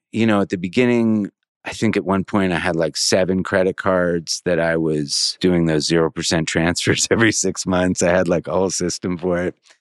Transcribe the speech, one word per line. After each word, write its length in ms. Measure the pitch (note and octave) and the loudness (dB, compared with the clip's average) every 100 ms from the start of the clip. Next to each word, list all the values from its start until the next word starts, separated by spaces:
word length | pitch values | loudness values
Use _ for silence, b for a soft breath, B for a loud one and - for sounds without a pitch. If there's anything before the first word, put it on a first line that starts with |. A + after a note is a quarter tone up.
| _ | _
you 140 | - A2+ | 0 2
know, 140 | G#2 | 2
at 80 | F#2+ | 2
the 80 | G2 | -2
beginning, 720 | F2+ G#2 B2 A#2+ A2+ A2 G2 - _ _ | -2 0 2 2 2 0 -2 -8 _ _
I 80 | - | -14
think 240 | - A2+ G2+ | -4 -2 0
at 80 | |
one 200 | E2+ G2 | 0 0
point 280 | F2+ G#2 F#2 | 0 0 0
I 60 | E2 | 0
had, 180 | F2+ E2 | -2 -2
like, 200 | D#2+ - | -2 -2
seven 460 | - G2 F2+ F#2 | 0 2 2 0
credit 340 | F2+ G2 F#2 - | 0 0 0 0
cards 680 | G2 F#2 F2 F2 D#2+ - | 0 0 0 -2 -4 -6
that 160 | F2+ E2 | -2 0
I 160 | E2 E2 | 0 0
was 640 | D#2+ D2+ C#2+ - - - | 0 -2 -2 -4 -4 -2
doing 260 | F#2 F2 E2 | 0 2 2
those 200 | D#2 C#2+ | 0 2
zero 240 | E2 D#2+ | 2 2
percent 380 | E2+ - E2+ D#2 | -2 -2 -2 0
transfers 600 | F2+ E2+ F2 - - - | 0 0 0 0 0 0
<laughs> 20 | |
every 220 | - A#2 | 2 2
six 340 | - F#2+ - - | 2 -2 -4 -2
months. 360 | F#2 F#2 F2+ | 0 0 0
I 80 | F2+ | 2
had, 180 | F2+ E2+ | 2 2
like, 180 | E2+ - | 0 0
a 60 | |
whole 180 | F2 F#2+ | -2 -2
system 460 | - F2 - G2 F2 | -2 -4 -4 -6 -4
for 260 | F2+ F2 | -2 -2
it, 120 | F2+ - b b | -2 -6 b b